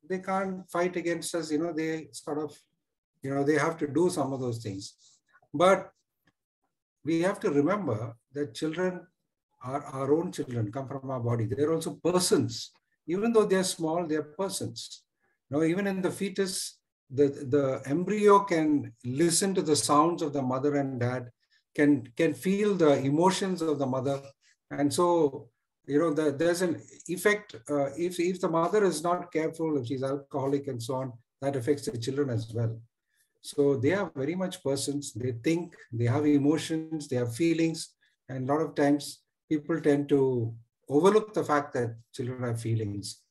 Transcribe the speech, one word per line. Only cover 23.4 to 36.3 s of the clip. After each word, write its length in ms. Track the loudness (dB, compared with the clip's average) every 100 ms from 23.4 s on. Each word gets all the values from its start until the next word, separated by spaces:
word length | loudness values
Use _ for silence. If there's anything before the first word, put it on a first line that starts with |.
| -2 -2
of 160 | -2 0
the 80 | -2
mother. 340 | -2 -2 -4 -8 _ _ _ _
And 220 | -2 0
so, 560 | 4 4 4 2 0 -16 _ _ _ 0
you 120 | 2
know, 140 | 2
the, 200 | 2 0
there's 280 | 2 0 2
an 220 | 0 -2 -8 -20 -8
effect. 480 | 0 2 2 -4 -18 -4
Uh, 160 | -2 -2 -2
if, 240 | -6 -2
if 220 | -2 0
the 60 | 0
mother 340 | 0 2 4
is 180 | 2 2
not 300 | 0 -2 -2
careful, 460 | -4 -4 -2 -2 -2
if 80 | -2
she's 160 | -4
alcoholic 680 | -4 -4 -6 -4 -2 -2 -2
and 140 | -8
so 140 | -4 -4
on, 160 | -4 -10 _ _
that 160 | -4 -2
affects 300 | -2 -2 -2
the 100 | -6
children 320 | -4 -2 -2
as 240 | -2 -6
well. 240 | -4 -4 -4 -14 _ _ _ _ _
So 360 | -12 0 2 4
they 180 | 2
are 180 | 0 -2
very 200 | -4 -4
much 280 | -2 -4 -4
persons. 520 | -4 -2 -2 -4 -6
They 180 | -6 -6
think, 420 | -4 -2 -2 -4 -14 -12
they 140 | -2
have 220 | 0 2
emotions, 840 | 4